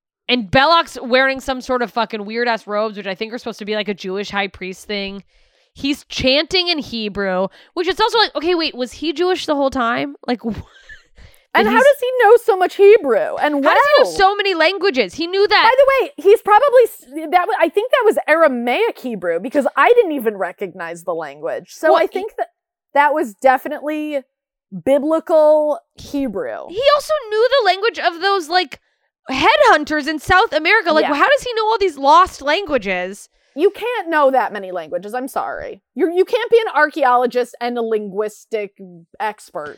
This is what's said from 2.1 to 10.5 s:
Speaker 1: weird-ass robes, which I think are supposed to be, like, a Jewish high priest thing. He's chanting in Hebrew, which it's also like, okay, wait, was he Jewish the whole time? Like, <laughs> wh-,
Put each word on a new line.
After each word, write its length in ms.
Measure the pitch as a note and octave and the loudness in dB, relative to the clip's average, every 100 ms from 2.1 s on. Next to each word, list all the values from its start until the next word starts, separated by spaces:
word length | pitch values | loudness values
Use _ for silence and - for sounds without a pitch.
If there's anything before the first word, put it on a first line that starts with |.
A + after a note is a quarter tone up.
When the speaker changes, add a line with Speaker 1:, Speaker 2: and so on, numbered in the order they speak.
| A3 G3+ | -6 -10
Speaker 1:
weird-ass 400 | A3+ A#3+ A3+ G#3 | -6 -4 -4 -6
robes, 280 | G#3 A3 G#3 | -6 -6 -6
which 100 | G3 | -10
I 80 | F#3 | -10
think 180 | A3 | -10
are 40 | A#3+ | -10
supposed 220 | - G#3 | -12 -12
to 60 | G#3 | -8
be, 100 | G#3+ | -6
like, 140 | G#3 | -6
a 40 | |
Jewish 360 | G3+ G3 F#3+ G3+ | -8 -8 -8 -6
high 160 | G3+ G3 | -6 -6
priest 400 | - F#3 F#3 - | -8 -14 -14 -10
thing. 380 | G#3 G3 G3 - _ _ _ _ | -8 -8 -12 -18 _ _ _ _
He's 300 | - C#4 C#4+ - | -8 -6 -6 -8
chanting 640 | - C4 C4+ D#4+ F#4 F4 | -6 -2 -2 -2 -4 -4
in 120 | E4 | -6
Hebrew, 680 | A#3 A#3 G#3+ G3 G3 F#3 F#3+ _ _ - | -6 -8 -8 -6 -4 -4 -4 _ _ -6
which 120 | F4 | -4
it's 120 | F#4+ | -2
also 160 | A4 A4+ | 0 0
like, 180 | G#4 C#4+ | -2 -2
okay, 200 | D#4 F4 | -2 -2
wait, 200 | D#4 A#3+ | -2 -6
was 160 | B3 | -10
he 220 | - D4+ | -8 -8
Jewish 320 | C#4+ F4+ F#4 - | -2 -2 -2 -2
the 100 | C#4+ | -2
whole 140 | C4+ | -2
time? 480 | C4 A#3 B3 C#4+ C#4+ - | -2 -2 -4 -6 -10 -8
Like, 140 | A#3+ | -6
<laughs> 20 | |
wh-, 180 | A#3 | -6